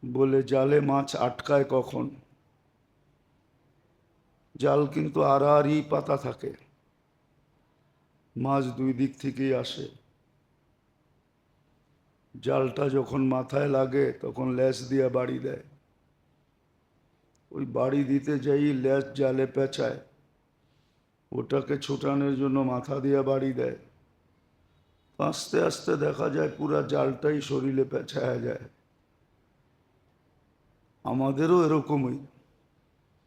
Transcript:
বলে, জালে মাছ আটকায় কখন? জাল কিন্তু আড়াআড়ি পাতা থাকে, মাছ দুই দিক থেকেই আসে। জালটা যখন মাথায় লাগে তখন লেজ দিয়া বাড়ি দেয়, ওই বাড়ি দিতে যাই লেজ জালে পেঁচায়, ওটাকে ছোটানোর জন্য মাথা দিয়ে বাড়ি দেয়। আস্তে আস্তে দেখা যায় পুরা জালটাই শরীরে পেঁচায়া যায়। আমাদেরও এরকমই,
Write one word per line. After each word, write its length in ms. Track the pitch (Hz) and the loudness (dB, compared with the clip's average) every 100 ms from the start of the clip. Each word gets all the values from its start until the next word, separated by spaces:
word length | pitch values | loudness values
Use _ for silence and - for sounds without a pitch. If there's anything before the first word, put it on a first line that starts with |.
| 127 | -6
বলে, 380 | 123 135 135 | 2 4 4
জালে 360 | 131 135 135 147 | 2 2 4 4
মাছ 360 | 143 135 139 - | 4 0 0 -2
আটকায় 480 | 123 123 - 143 139 | -2 -4 2 2 4
কখন? 400 | 131 123 117 127 - - _ _ _ _ _ _ _ _ _ _ _ _ _ _ _ _ _ _ _ _ _ _ - | 0 -2 -4 -6 -8 -20 _ _ _ _ _ _ _ _ _ _ _ _ _ _ _ _ _ _ _ _ _ _ -2
জাল 300 | 139 139 147 | 2 2 2
কিন্তু 360 | 147 156 151 | 0 -2 0
আড়াআড়ি 600 | 143 139 143 147 143 151 151 | 4 4 6 6 4 0 0
পাতা 280 | 151 143 139 | -4 0 -2
থাকে, 360 | 131 117 - 139 _ _ _ _ _ _ _ _ _ _ _ _ _ _ _ _ _ - | -2 -8 -10 -12 _ _ _ _ _ _ _ _ _ _ _ _ _ _ _ _ _ -6
মাছ 280 | 131 139 127 | 0 0 0
দুই 280 | 120 131 | -2 -2
দিক 260 | 127 135 135 | 0 -2 -2
থেকেই 340 | 139 127 135 | -8 -2 0
আসে। 360 | 127 117 - 139 - _ _ _ _ _ _ _ _ _ _ _ _ _ _ _ _ _ _ _ _ _ _ _ 123 | 0 -2 -8 -12 -16 _ _ _ _ _ _ _ _ _ _ _ _ _ _ _ _ _ _ _ _ _ _ _ -8
জালটা 480 | 113 135 131 120 143 | -2 0 0 0 0
যখন 380 | 135 127 139 131 | 0 0 0 2
মাথায় 400 | 127 127 135 143 | 0 0 -2 2
লাগে 440 | 135 131 131 135 | 2 2 2 0
তখন 440 | 123 - 131 131 127 | 0 -8 -4 -2 2
লেজ 340 | 131 127 123 | 2 0 -2
দিয়া 200 | 135 131 | 2 2
বাড়ি 300 | 127 127 127 | 2 -2 -4
দেয়, 240 | 131 135 - _ _ _ _ _ _ _ _ _ _ _ _ _ _ _ _ _ _ | -6 -8 -14 _ _ _ _ _ _ _ _ _ _ _ _ _ _ _ _ _ _
ওই 140 | - 131 | -10 -6
বাড়ি 380 | 117 127 143 | -2 0 2
দিতে 360 | 139 139 139 147 | 2 0 0 -2
যাই 340 | 131 143 147 | 2 2 2
লেজ 400 | 139 127 135 139 | 2 2 2 0
জালে 340 | 135 135 131 135 | -2 0 2 0
পেঁচায়, 520 | - 135 - 127 127 - _ _ _ _ _ _ _ _ _ _ _ _ 127 | 0 -2 0 -4 -4 -12 _ _ _ _ _ _ _ _ _ _ _ _ -8
ওটাকে 380 | 113 139 139 143 - | -2 -2 0 -4 -2
ছোটানোর 480 | 139 143 139 139 135 | -4 -2 0 0 0
জন্য 160 | 139 135 127 | 0 2 0
মাথা 220 | 123 123 139 135 | -2 -4 -4 0
দিয়ে 160 | 139 135 | 2 2
বাড়ি 220 | 135 135 127 | 2 0 -2
দেয়। 180 | 123 123 - _ _ _ _ _ _ _ _ _ _ _ _ _ 151 | -4 -6 -16 _ _ _ _ _ _ _ _ _ _ _ _ _ -4
আস্তে 280 | 151 - 165 165 | -2 -2 0 0
আস্তে 240 | - - 160 147 | 0 -2 0 0
দেখা 220 | 143 165 143 | -2 -2 -2
যায় 160 | 151 - | -4 -2
পুরা 220 | 151 147 139 | -2 0 0
জালটাই 440 | 143 135 131 151 151 139 | 0 0 0 -2 -2 -2
শরীরে 340 | 139 135 135 131 | -2 -2 0 0
পেঁচায়া 460 | - 123 139 127 123 120 | -2 -6 -4 -2 -4 -4
যায়। 200 | 113 - _ _ _ _ _ _ _ _ _ _ _ _ _ _ _ _ _ _ _ _ _ _ _ - | -8 -12 _ _ _ _ _ _ _ _ _ _ _ _ _ _ _ _ _ _ _ _ _ _ _ -4
আমাদেরও 460 | 123 135 135 165 180 160 | -2 0 2 4 6 6
এরকমই, 500 | 156 139 147 127 - - _ _ _ _ _ _ _ _ _ | 2 2 0 0 -4 -10 _ _ _ _ _ _ _ _ _